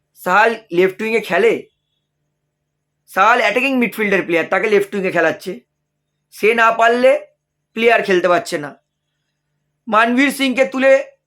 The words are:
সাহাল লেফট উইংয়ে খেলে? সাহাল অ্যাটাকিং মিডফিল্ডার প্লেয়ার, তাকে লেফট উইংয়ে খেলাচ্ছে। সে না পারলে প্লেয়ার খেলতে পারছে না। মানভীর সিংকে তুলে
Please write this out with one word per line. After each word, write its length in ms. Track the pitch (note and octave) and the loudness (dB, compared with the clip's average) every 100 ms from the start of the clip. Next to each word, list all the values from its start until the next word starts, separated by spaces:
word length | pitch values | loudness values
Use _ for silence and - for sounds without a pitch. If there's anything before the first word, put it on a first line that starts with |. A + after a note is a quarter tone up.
| _ _ | _ _
সাহাল 400 | F#3 G3 A3+ A3 - | -2 2 2 -2 -4
লেফট 300 | E3+ F#3+ F#3+ | 0 0 -2
উইংয়ে 180 | A3 A3+ | -4 -4
খেলে? 480 | - F3+ A3+ D#3 - _ _ _ _ _ _ _ _ _ _ _ _ _ _ | -2 0 0 -2 -8 _ _ _ _ _ _ _ _ _ _ _ _ _ _
সাহাল 320 | F#3+ G#3 B3 | 0 2 2
অ্যাটাকিং 380 | G#3+ B3 C4+ C4 | 0 -2 -2 -2
মিডফিল্ডার 440 | A3+ - G#3 F#3+ | -2 -2 -2 -2
প্লেয়ার, 240 | D#3 E3 D#3+ | 0 -2 -2
তাকে 200 | F#3+ A3 | -2 0
লেফট 260 | G3+ G3+ G3+ | 0 0 -4
উইংয়ে 160 | F#3 | -2
খেলাচ্ছে। 480 | E3+ D#3+ D3+ F#3 A#3+ _ _ _ _ _ _ _ | 0 0 -2 -10 -14 _ _ _ _ _ _ _
সে 220 | - G#3 | -2 0
না 180 | A#3 A3+ | 2 0
পারলে 560 | A3+ A#3 A#3+ B3+ D4 - _ _ _ _ | 2 0 2 2 0 -4 _ _ _ _
প্লেয়ার 280 | A3+ A#3 G#3+ | -2 2 2
খেলতে 260 | G3 F#3 F3+ | 2 0 2
পারছে 300 | E3+ - D#3+ | 0 -2 -8
না। 180 | C#3+ - _ _ _ _ _ _ _ _ _ _ - | -10 -16 _ _ _ _ _ _ _ _ _ _ -2
মানভীর 440 | G#3 A#3 B3 C#4 | 0 2 2 0
সিংকে 340 | C4+ C4+ B3 C4+ | 0 -2 0 -2
তুলে 380 | C4 C4+ C4+ - _ | 2 2 2 0 _